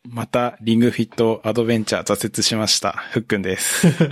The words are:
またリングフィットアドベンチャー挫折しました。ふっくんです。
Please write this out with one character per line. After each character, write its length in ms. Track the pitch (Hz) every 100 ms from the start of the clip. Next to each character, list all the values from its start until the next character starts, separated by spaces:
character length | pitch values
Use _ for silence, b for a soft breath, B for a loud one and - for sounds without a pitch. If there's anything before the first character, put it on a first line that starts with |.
| 123
ま 200 | 117 107
た 320 | 123 123 -
リ 160 | 110 113
ン 40 |
グ 100 | 120
フ 140 | 113
ィ 20 | 113
ッ 80 | -
ト 240 | 113 107
ア 100 | 110
ド 120 | 117 113
ベ 120 | 113
ン 80 | 104
チ 100 | 95
ャ 80 |
ー 0 |
挫 300 | - 101 107
折 80 | -
し 140 | - 110
ま 100 | 104
し 140 | -
た。 140 | 101
ふ 260 | - - 117
っ 40 |
く 140 | - 104
ん 60 |
で 140 | 92 92
す。 300 | - - 175 139 151